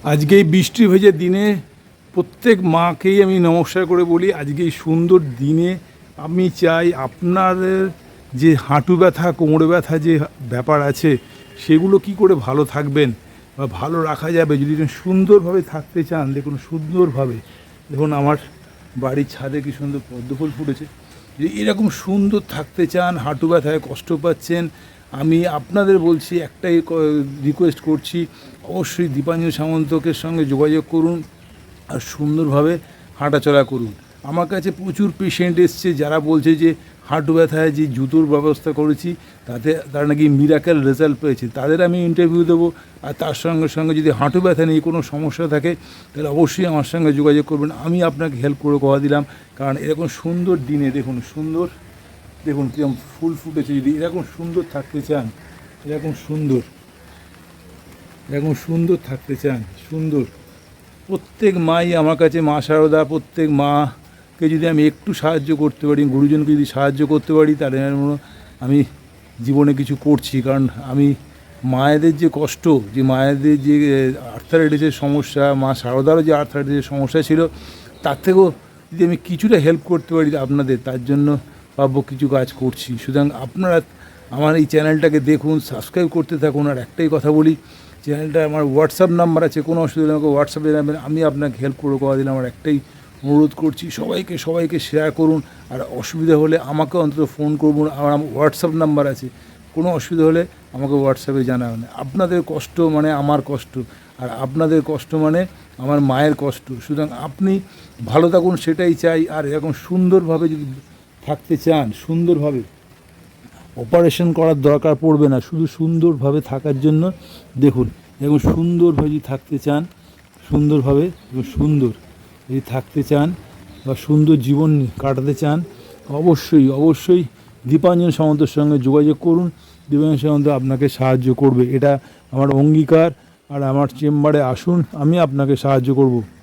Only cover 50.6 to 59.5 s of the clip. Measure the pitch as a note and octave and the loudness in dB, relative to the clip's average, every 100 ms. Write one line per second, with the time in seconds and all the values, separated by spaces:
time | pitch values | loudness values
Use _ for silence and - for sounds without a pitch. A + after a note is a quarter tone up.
50.6 | B2+ D3 C#3 C#3 B2 B2 A#2+ D3+ D#3 E3 | -2 -2 -2 -2 -6 -8 -10 -10 -6 -4
51.6 | F3 - - - - - - - D3+ C#3+ | -6 -8 -20 -20 -20 -20 -20 -12 -6 -4
52.6 | C3+ C#3+ C#3+ B2+ - - E3 D3+ D#3+ D3+ | -4 -2 -4 -4 -12 -6 -6 -6 -8 -6
53.6 | C#3 C#3+ C3 D3+ E3 F3 - - E3+ E3+ | -4 -2 -2 -2 -4 -6 -10 -12 -6 -6
54.6 | E3 C#3+ C#3 D3 B2 D3 A2+ - - - | -6 -10 -8 -10 -4 -4 -6 -12 -20 -20
55.6 | - - D3 D3+ D#3 - - D3+ D3+ B2+ | -20 -18 -10 -8 -8 -10 -8 -6 -2 -2
56.6 | - - - - - - - - - - | -4 -20 -20 -20 -20 -20 -20 -20 -20 -20
57.6 | - - - - - - - C#3 D#3 C#3 | -20 -20 -20 -20 -20 -20 -8 -4 -4 -4
58.6 | - E3 E3+ E3+ - C3+ - C3+ C#3+ | -4 -2 0 -2 -4 -12 -8 -4 -4